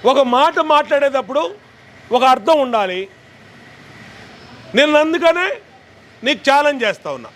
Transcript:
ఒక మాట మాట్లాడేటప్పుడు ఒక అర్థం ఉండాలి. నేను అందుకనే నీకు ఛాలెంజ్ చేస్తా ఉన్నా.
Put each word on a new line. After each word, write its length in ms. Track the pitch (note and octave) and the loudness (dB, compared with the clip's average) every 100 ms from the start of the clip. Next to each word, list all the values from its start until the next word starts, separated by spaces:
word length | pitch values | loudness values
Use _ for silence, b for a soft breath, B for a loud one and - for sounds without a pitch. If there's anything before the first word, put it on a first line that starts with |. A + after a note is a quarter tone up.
| A3+ | 2
ఒక 100 | C4+ B3+ | 2 2
మాట 240 | B3 D#4 E4 D#4 | 2 2 0 0
మాట్లాడేటప్పుడు 680 | D4 D4 C#4+ C#4 C4 F#3+ C4+ E4+ G#4 - - - - - B3 | 0 2 -2 0 -2 -4 -4 -4 -10 -20 -20 -20 -20 -4 0
ఒక 60 | B3+ | 2
అర్థం 220 | B3+ G3+ D#4 | 2 2 0
ఉండాలి. 360 | C4 A3+ F#3+ F3+ F#3+ - - - - - - - - - - - - - - - - G#3+ | 2 -2 -2 -6 -10 -16 -20 -20 -20 -20 -20 -20 -20 -20 -20 -20 -20 -20 -20 -20 -6 0
నేను 220 | D4+ D4+ | 2 2
అందుకనే 420 | D#4+ D#4+ E4 E4+ F#4 B4 - - _ - - - A#3+ | 2 2 2 2 -4 -8 -14 -20 _ -20 -20 -8 -6
నీకు 140 | C4+ C4+ | -2 2
ఛాలెంజ్ 360 | C#4 D4 C#4 A3 | 2 2 -2 -4
చేస్తా 220 | E3+ D#3+ C3 | -6 -10 -12
ఉన్నా. 140 | A2 | -14